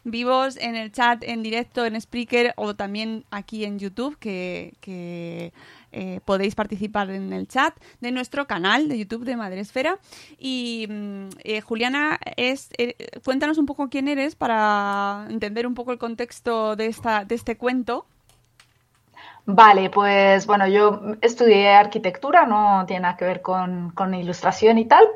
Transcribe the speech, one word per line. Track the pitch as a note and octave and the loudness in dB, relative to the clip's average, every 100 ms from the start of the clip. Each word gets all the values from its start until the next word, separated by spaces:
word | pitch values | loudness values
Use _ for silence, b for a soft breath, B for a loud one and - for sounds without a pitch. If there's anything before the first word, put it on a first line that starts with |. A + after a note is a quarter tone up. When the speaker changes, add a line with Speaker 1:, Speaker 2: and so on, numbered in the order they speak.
Speaker 1:
vivos | A#3 A#3 B3 C4 C4+ B3+ | -10 -6 -2 0 -2 -6
en | A#3 A3+ | -10 -8
el | G#3+ | -8
chat, | B3+ A#3+ A#3 | -2 0 0
en | A#3 A3+ | -6 -8
directo, | A3 A3+ A#3+ B3+ A#3 | -6 -6 -6 -4 -4
en | A3 | -6
Spreaker | - A#3+ A#3 A#3+ A#3+ - | -10 -10 -2 0 0 -2
o | G#3 G3+ | -8 -6
también | G3 G#3 A3 A3 - | -8 -8 -8 -10 -12
aquí | G3+ G3+ G#3+ G#3 | -14 -12 -10 -8
en | G3+ | -8
YouTube, | G3 G3 C4+ D4 | -10 -8 -10 -8
que... | G#3+ F#3 F3+ F3 - - | -10 -8 -8 -10 -14 -18
que... | - F3+ F3 F3 E3+ E3+ E3+ b b b b | -16 -14 -12 -12 -12 -12 -14 b b b b
Eh, | A3 F#3 F#3 | -14 -12 -10
podéis | - F#3+ G3 | -4 -2 -2
participar | G#3 G#3 G3 G#3 G#3+ G3 | -4 -8 -8 -8 -6 -6
en | F#3+ F#3+ | -8 -10
el | F#3 G3 | -10 -6
chat | C4 D#4 - b b | -2 -2 -4 b b
de | A#3+ | -8
nuestro | B3+ B3+ C#4 C#4 | -8 -8 -8 -6
canal | G3 F#3+ A#3+ D4+ | -4 0 0 0
de | A#3+ | -4
YouTube | G3+ A3+ B3 | -6 -8 -8
de | A#3+ | -8
Madresfera. | F#3 F#3 G3+ B3+ D4+ G4 b b b D4+ | -8 -10 -10 -4 -4 -4 b b b -14
Y, | C4+ B3+ A#3+ A3+ G#3+ | -8 -8 -6 -8 -10
mm, | G#3 G3+ G3 F#3+ - | -10 -12 -12 -16 -14
eh, | - G#3+ | -8 -8
Juliana, | G#3+ A3+ B3 C#4 D4+ - - - | -6 -4 -2 -2 -2 -4 -8 -4
es, | B3 C4+ - - | -4 -4 -8 -6
eh, | A#3+ - - - - | -6 -6 -16 -10 -4
cuéntanos | C4 D4 D#4 | -2 0 0
un | C#4+ | -2
poco | D4 C4+ | -2 -6
quién | C#4 C4+ | -4 -4
eres | C#4 C#4+ - | -2 -4 -4
para | A#3+ A3 G#3+ G#3 G3+ G3+ G3+ G3+ G#3+ | -2 0 2 2 0 -2 -4 -6 -8
entender | A3 G#3 A3 B3 | -8 -6 -6 -6
un | |
poco | B3 A#3+ | -6 -8
el | A#3+ | -8
contexto | A#3 A3+ A#3+ - A#3+ A3+ G#3+ G#3+ | -8 -8 -10 -8 -4 -2 -2 -2
de | A3 | -4
esta, | A3 A#3 G#3+ G3 | -4 -2 -2 -2
de | A#3 | -6
este | - A3+ | -6 -4
cuento. | A#3+ B3+ A#3+ B3+ - _ _ _ _ _ _ _ _ _ _ B B B - | -2 -2 -4 -6 -8 _ _ _ _ _ _ _ _ _ _ B B B 2
Speaker 2:
Vale, | G3 G#3+ F#3+ F#3 | 10 10 10 4
pues, | G3+ G3+ G3 G3 G3 F#3+ | 2 4 6 6 4 4
bueno, | G#3 F#3+ | 2 4
yo | G#3 G#3 G3 G3+ G#3+ | 6 4 2 -6 0
estudié | A#3 B3 A#3 G3 G3+ | 0 4 6 6 8
arquitectura, | G3+ G#3 - F#3 - C#4 F4 C4+ | 8 6 2 -4 -4 2 4 6
no | G#3 G#3 G3 F3+ | 4 4 2 0
tiene | F#3 | -4
nada | F3+ F#3 | -4 -2
que | F3+ | -4
ver | F3+ | -4
con, | F#3 F#3 F3+ F3+ F3 | -4 -4 -2 -6 -8
con | - F#3+ | -4 -4
ilustración | F#3 F3 E3+ F3 - A3 A3+ | -4 -6 -2 -2 4 4 4
y | A3+ | 8
tal, | E4 A4 | 8 8